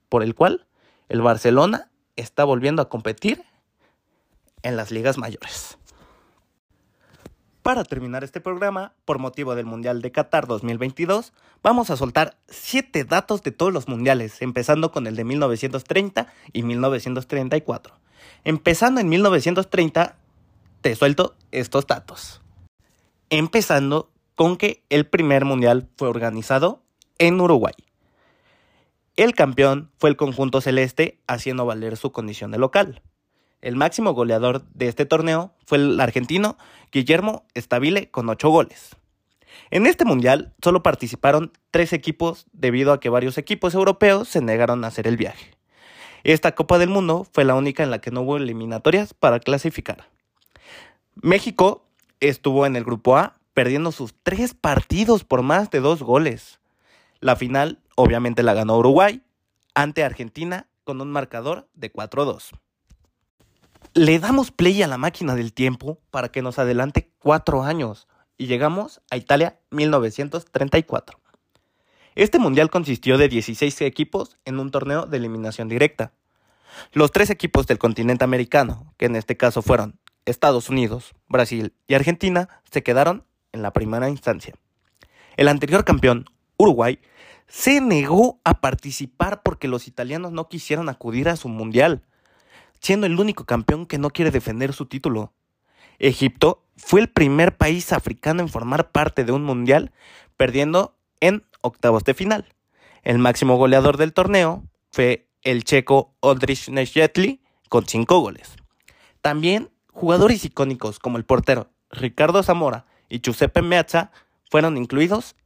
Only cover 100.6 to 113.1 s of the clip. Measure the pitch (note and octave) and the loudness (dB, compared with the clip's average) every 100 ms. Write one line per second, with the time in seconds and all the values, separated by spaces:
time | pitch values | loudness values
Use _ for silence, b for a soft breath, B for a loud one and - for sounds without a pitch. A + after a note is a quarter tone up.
100.6 | D3 F3 - _ _ - E3+ G#3 - _ | 0 0 0 _ _ 0 0 0 -4 _
101.6 | - - A#2+ A2 C3+ C3 F#3+ G#3+ - _ | -8 -2 2 2 0 -2 -2 -4 -6 _
102.6 | _ b b b - A#2+ B2 A#2+ C3 B2 | _ b b b -2 2 2 2 2 4
103.6 | C3 C3+ C#3 C#3+ D#3 F#3 F#3 G3 E3 G2+ | 6 6 4 2 0 0 2 2 2 -2
104.6 | - _ _ - B2 - _ _ C3 A#2+ | -12 _ _ 0 0 0 _ _ -4 -4
105.6 | - C#3 - C#3 - _ C#3 C3 C3 C3 | 2 2 4 2 2 _ 2 2 0 -4
106.6 | - C3+ B2+ - D#3 F3+ G3 C#4 _ _ | -6 -4 -2 2 2 2 -2 -4 _ _
107.6 | - A#2 - A#2 A2+ F3+ A2 - - - | -2 0 0 -2 2 2 2 -6 -20 -20
108.6 | _ _ b b b b D3 D3+ E3 G#3 | _ _ b b b b -4 -2 0 -2
109.6 | - _ _ - E3 F3+ G#3+ A3 D#3+ - | -4 _ _ -6 0 4 4 2 -4 -4
110.6 | C3+ B2 G#2+ - B2 A#2+ A2+ B2 A#2 A#2+ | -4 -4 -8 -8 -6 -4 0 0 2 -2
111.6 | - _ _ - B2+ - D3+ F#3+ F#3 F3 | -4 _ _ -8 -6 0 2 2 2 0
112.6 | D3 A#2 - _ - | 0 -4 -12 _ -12